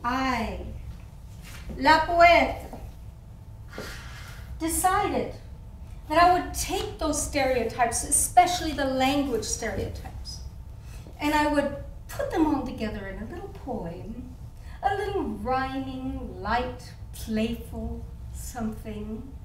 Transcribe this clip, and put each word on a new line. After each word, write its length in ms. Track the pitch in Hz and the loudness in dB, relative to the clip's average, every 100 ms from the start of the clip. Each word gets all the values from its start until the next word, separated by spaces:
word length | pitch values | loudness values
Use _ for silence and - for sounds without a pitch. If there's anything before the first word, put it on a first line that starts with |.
I, 560 | 233 262 262 240 214 180 165 - - - - - - - - - - - | 0 0 0 0 -2 -4 -8 -10 -10 -12 -14 -16 -16 -14 -14 -12 -10 2
La 280 | - 320 320 | 8 8 6
Poeta, 720 | 339 339 330 262 - - - - - - - - - - - - - - - - - - - - - | 10 10 10 6 0 -8 -12 -12 -12 -14 -14 -16 -16 -16 -16 -14 -12 -10 -10 -12 -12 -12 -12 -12 -6
decided 760 | 320 - 370 392 403 226 - - - - - - - - - | -2 4 4 4 4 0 -2 -6 -12 -14 -14 -14 -12 -14 2
that 120 | 311 | 8
I 120 | 349 | 8
would 200 | 359 - | 8 2
take 460 | - - 392 427 - | -4 -2 -2 -2 -2
those 220 | 320 294 | -2 0
stereotypes, 800 | - 285 262 247 226 - 233 - | 0 2 4 2 0 2 2 2
especially 680 | - - - - 359 349 320 | 2 2 6 8 8 4 -2
the 140 | 277 269 | 0 0
language 600 | 262 262 285 262 226 - | 4 4 4 2 0 -2
stereotypes, 960 | - 220 202 226 - - - - - - - - - - - - - | -4 -2 -2 -4 -6 -10 -10 -10 -10 -10 -12 -14 -14 -12 -12 -12 -4
and 140 | 294 | 2
I 140 | 302 302 | 4 4
would 300 | 285 - - - - - | 4 2 -2 -8 -12 -10
put 240 | - 554 | -4 -2
them 160 | 403 302 | 4 4
all 180 | 269 240 | 4 -2
together 420 | 220 220 214 196 | -4 -4 -4 -8
in 140 | 190 | -8
a 80 | 226 | -8
little 160 | 349 392 | -8 -10
poem, 840 | - - 220 170 170 - 233 - - - - - - | -10 -6 -6 -6 -8 -10 -10 -10 -12 -14 -14 -14 -2
a 140 | 392 392 | 0 2
little 280 | 403 403 | 0 -2
rhyming, 1160 | 254 208 220 254 262 269 269 254 262 269 - - | -2 -4 0 0 0 -4 -4 -6 -6 -6 -8 -6
light, 520 | 196 240 247 247 - - - | 0 0 0 -6 -12 -14 -12
playful 920 | - - 214 226 233 - 226 226 233 - - - | -10 -4 0 0 -2 -8 -8 -6 -6 -10 -10 -10
something. 1000 | - - 247 220 214 220 208 208 220 262 - | -10 -8 -4 -4 -6 -8 -8 -6 -8 -10 -14